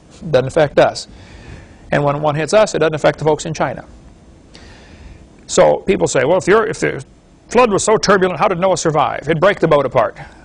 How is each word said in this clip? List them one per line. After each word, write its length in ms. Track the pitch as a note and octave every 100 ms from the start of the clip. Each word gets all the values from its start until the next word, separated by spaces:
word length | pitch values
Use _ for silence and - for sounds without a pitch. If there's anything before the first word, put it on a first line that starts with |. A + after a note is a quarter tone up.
| - - E3+
Doesn't 160 | C3 B2+
affect 320 | E3 D3 -
us. 280 | B2+ - - - - - - - - - -
And 120 | C#3+
when 180 | C#3+ C#3+
one 140 | D3+ D3
hits 180 | D#3
us, 220 | G#3 G#3+ D#3
it 40 |
doesn't 160 | D#3+ D3+
affect 240 | - -
the 60 | D3+
folks 200 | D3+ E3
in 80 |
China. 320 | D3+ D3+ - - - - - - - - - - - - - - - - - -
So 300 | - D3+ D3
people 300 | - F#3+ D#3+
say, 160 | C#3+
"Well, 140 | B2+ F3+
if 100 | F3
you're, 200 | A3 G#3+
if 120 | -
the 240 | D3+ C3+ - - _ _ -
flood 240 | A#3 B3
was 120 | F#3
so 140 | - A3
turbulent, 420 | - F#3+ F#3 D#3
how 80 | G3+
did 120 | E3+
Noah 180 | F#3+ E3+
survive? 440 | E3 D3+ A#2+ G#2+
It'd 160 | C#3+ D#3+
break 180 | F#3 F#3+
the 80 | -
boat 180 | D3 C3
apart." 320 | B2+ G2+ - - -